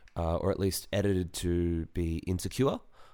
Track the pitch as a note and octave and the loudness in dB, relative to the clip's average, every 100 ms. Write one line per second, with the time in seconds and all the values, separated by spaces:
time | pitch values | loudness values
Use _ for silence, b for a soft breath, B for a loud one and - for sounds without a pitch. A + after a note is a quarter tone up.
0 | b - E2+ E2+ G2 - G2 - - G2 | b -4 0 0 0 2 0 -2 -2 0
1 | G2+ F#2 F2 - F2 F2 E2+ E2+ D#2+ - | 2 2 0 -2 0 2 2 0 -2 -2
2 | E2 E2 - F2+ F#2+ - C3 A#3+ - b | -2 -2 -2 -2 -2 2 2 2 -8 b
3 | b | b